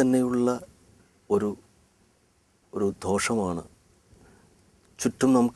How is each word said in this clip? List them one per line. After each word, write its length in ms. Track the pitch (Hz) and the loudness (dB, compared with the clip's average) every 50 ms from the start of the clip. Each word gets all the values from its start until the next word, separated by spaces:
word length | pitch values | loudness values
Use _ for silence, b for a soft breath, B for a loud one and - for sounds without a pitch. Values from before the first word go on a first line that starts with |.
തന്നെയുള്ള 460 | 135 127 127 127 127 123 123 123 123 123 123 123 - - _ _ _ _ _ _ _ _ _ _ _ - 104 101 | 2 4 2 2 0 0 0 0 0 0 0 -2 -6 -14 _ _ _ _ _ _ _ _ _ _ _ -2 0 0
ഒരു, 120 | 104 104 98 - - _ _ _ _ _ _ _ _ _ _ _ _ _ _ _ _ _ _ _ _ _ - | 0 -2 -4 -8 -12 _ _ _ _ _ _ _ _ _ _ _ _ _ _ _ _ _ _ _ _ _ -6
ഒരു 140 | 98 101 98 98 - - 95 | -4 -4 -4 -4 -4 -4 -2
ദോഷമാണ് 560 | 98 98 - - 117 110 98 92 87 85 - - _ _ _ _ _ _ _ _ - b b b b b b b b b _ _ _ _ _ _ _ - | -2 -2 -2 -2 -2 -2 -2 -2 -4 -6 -8 -12 _ _ _ _ _ _ _ _ -20 b b b b b b b b b _ _ _ _ _ _ _ -6
ചുറ്റും 320 | - 123 - - - 131 131 127 | -4 -4 -2 0 2 4 4 4
നാം 120 | 120 120 - | 4 2 2